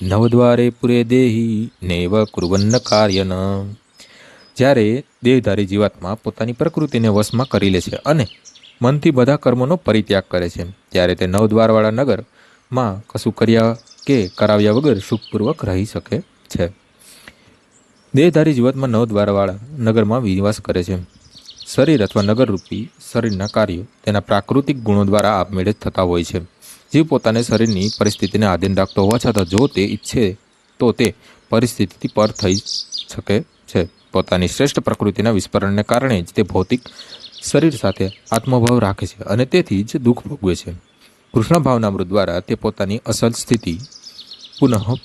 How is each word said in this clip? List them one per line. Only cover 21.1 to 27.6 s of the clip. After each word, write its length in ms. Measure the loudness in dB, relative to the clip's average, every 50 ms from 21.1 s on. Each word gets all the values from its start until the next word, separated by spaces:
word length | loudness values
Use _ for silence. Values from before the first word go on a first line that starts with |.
| _ _ _ _ _ -20 -20 -20 -20 -20 -16 -8 0
શરીર 280 | 0 2 4 4 2 2
અથવા 200 | 0 0 0 0
નગરરૂપી 680 | 2 2 2 2 0 0 -4 -6 -8 -10 -10 -10 -12 _ _ -18 -8 -4
શરીરના 340 | -4 -2 -2 -2 -4 -6
કાર્યો 380 | -4 -2 0 0 0 -2 -6 -10 -12 _ _ -6
તેના 160 | -2 -2 -2
પ્રાકૃતિક 580 | 0 0 -2 -2 0 0 0 0 0 0 -4 -4
ગુણો 260 | 0 0 2 2 2
દ્વારા 360 | 2 2 2 2 2 2 0
આપમેળે 320 | -2 -2 -4 -4 -2 -2 -4
જ 20 |
થતા 280 | -4 -6 -8 -2 -2 0
હોય 220 | 0 0 -2 -2
છે. 140 | -4 -6 -8 -8 -10 _ _ -20 -20 -20 -20 _ _ 0
જીવ 120 | 0 2
પોતાને 380 | 2 0 0 0 0 0 0 0
શરીરની 480 | 0 0 0